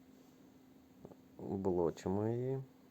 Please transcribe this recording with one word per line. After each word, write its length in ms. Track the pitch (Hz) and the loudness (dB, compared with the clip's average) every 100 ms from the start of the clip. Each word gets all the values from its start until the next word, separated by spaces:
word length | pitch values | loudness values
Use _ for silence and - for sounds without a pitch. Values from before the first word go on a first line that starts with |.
| - - - - - - - - - - - - - - | -20 -20 -20 -20 -20 -20 -20 -20 -20 -20 -20 -20 -20 -12
Блочимо 880 | - 98 95 90 82 - 90 101 110 | -6 0 2 4 2 2 0 0 0
її. 360 | 120 127 135 131 - - | 0 -2 -4 -6 -16 -20